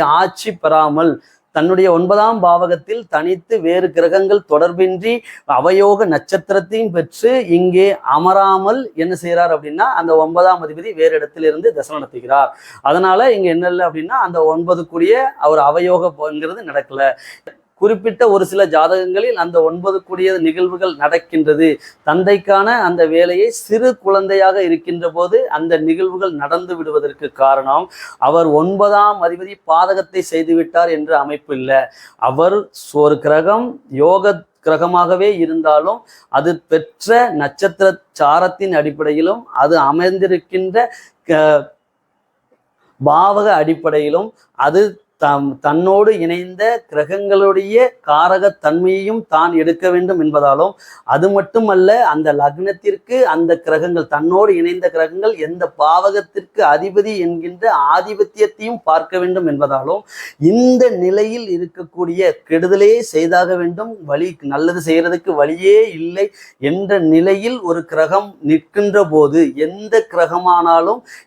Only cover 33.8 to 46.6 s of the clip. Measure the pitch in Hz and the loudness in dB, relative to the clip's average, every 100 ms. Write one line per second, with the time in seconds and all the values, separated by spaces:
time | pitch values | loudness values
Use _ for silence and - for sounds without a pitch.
33.8 | _ 135 160 190 202 180 - _ 160 156 | _ 0 2 2 0 -2 -10 _ -4 -2
34.8 | 175 175 175 185 202 190 165 160 156 151 | 0 0 0 2 0 0 -2 -2 2 2
35.8 | 170 233 - _ _ 135 156 170 - 160 | 0 -6 -10 _ _ -2 -2 -4 -2 -4
36.8 | 156 _ 202 233 240 151 143 - 196 165 | -4 _ 0 2 2 -2 -6 -2 -4 2
37.8 | 190 180 _ - 147 156 185 180 196 160 | 0 0 _ -2 2 2 0 -2 -2 -2
38.8 | 151 147 151 151 170 226 - - 147 165 | -2 -4 -2 0 -2 -4 -6 -2 2 2
39.8 | 139 156 180 190 185 180 - 185 185 214 | 2 0 -2 0 -2 -2 -4 -6 -4 -2
40.8 | 240 - - _ - 156 156 147 139 _ | -4 -6 -20 _ -2 0 2 2 -2 _
41.8 | _ _ _ _ _ _ _ _ _ _ | _ _ _ _ _ _ _ _ _ _
42.8 | _ _ 139 156 190 202 208 170 151 160 | _ _ 0 4 2 2 2 2 0 -2
43.8 | 160 151 147 160 214 - _ - 143 175 | -2 -2 0 -2 -4 -12 _ -2 0 2
44.8 | 208 202 _ _ 147 143 139 131 147 156 | 0 -4 _ _ 0 0 -2 -4 -2 0
45.8 | 185 196 214 208 165 175 180 185 | 2 2 2 2 -2 -6 -8 -4